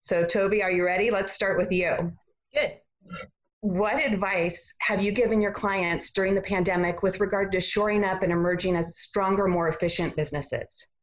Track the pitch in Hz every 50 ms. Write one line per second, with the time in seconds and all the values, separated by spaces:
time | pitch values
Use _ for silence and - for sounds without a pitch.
0 | - - 190 170 170 170 - 214 196 196 202 208 196 185 185 180 180 180 180 185
1 | 208 233 226 196 196 - - - - 190 190 160 180 - 185 180 180 170 - -
2 | 175 170 170 - _ _ _ _ _ _ _ 277 294 - - - _ _ _ _
3 | _ - 180 - - - _ _ _ _ _ _ - 208 180 180 208 214 220 285
4 | 320 269 220 190 190 190 196 185 170 175 170 - - - - - - - 220 190
5 | 196 202 202 233 247 214 220 220 208 208 202 - - 202 196 196 180 170 170 -
6 | - - - - 190 190 196 196 190 190 202 190 180 180 185 180 175 175 175 175
7 | - 190 190 190 208 190 196 196 202 196 190 185 180 - - 214 208 214 208 208
8 | 202 190 190 185 196 180 175 170 170 175 180 175 175 185 180 170 170 165 - -
9 | - - - 214 196 190 196 196 202 196 180 175 165 165 156 - - 175 - -
10 | 175 160 - - 151 151 - 147 139 - - 113 117 - - - - - _ _